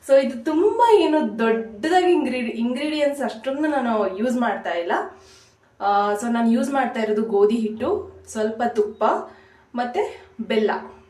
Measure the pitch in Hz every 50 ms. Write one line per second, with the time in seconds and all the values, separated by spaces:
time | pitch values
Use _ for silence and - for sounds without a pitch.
0 | _ - 269 269 269 240 - 240 - 320 302 311 370 415 - 466 480 453 440 381
1 | 330 302 302 302 247 220 202 - 226 226 220 226 226 - - 202 214 320 349 370
2 | 359 359 349 311 277 247 247 254 247 220 208 214 233 240 247 277 294 302 302 302
3 | 285 285 277 277 254 214 - - - 269 269 277 302 311 294 269 240 240 226 214
4 | 202 185 185 190 220 254 233 254 240 220 196 - - 185 170 175 170 180 233 339
5 | 359 - - - - - - - - _ _ _ _ _ _ _ 208 196 202 202
6 | 202 208 208 208 233 233 233 233 233 226 233 247 - - - - 247 233 - 226
7 | 220 208 214 214 214 - 202 202 202 214 226 240 220 208 220 - 247 302 403 -
8 | - - - - - - - 220 214 220 226 - 240 233 - 214 208 214 - -
9 | 214 226 - - - - - - - - _ _ _ _ _ 240 247 240 - 370
10 | 427 - - - - - - - 220 - 226 214 214 202 - - - - - -
11 | - _